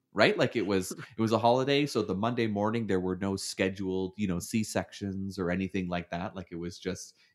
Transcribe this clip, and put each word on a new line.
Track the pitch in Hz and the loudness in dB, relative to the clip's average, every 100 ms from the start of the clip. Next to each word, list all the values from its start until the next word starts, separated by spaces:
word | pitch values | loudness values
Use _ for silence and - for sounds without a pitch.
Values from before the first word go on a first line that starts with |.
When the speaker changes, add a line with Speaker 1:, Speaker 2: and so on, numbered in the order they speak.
| _ | _
Speaker 1:
right? | 101 107 107 | 4 4 4
Like, | 127 117 | 2 2
it | 95 | 2
was, | 98 90 | 2 0
Speaker 2:
<laughs> | - - - | -8 -8 0
Speaker 1:
it | |
was | 110 | 2
a | 110 | 4
holiday. | 117 127 131 143 147 | 6 4 4 2 2
So | 117 | 0
the | 104 95 | 0 0
Monday | 113 123 113 | 0 0 0
morning, | 101 104 117 104 | 0 0 0 0
there | 95 | 0
were | 92 92 | 0 -2
no | 98 98 | -2 -2
scheduled, | - - 95 98 95 92 92 - | -4 0 0 0 -2 -2 -2 -2
you | 101 | -2
know, | 87 | -2
C-sections | - 113 107 104 - - 101 95 98 95 | -2 -2 0 -2 -4 -6 -6 -4 -6 -2
or | 87 | 0
anything | 90 95 98 90 | 0 -2 -2 -2
like | 87 85 | -4 -4
that. | 87 92 90 | -6 -6 -8
Like, | 85 | -10
it | 85 | -8
was | 87 - | -8 -8
just, | 92 92 - - _ | -6 -6 -10 -20 _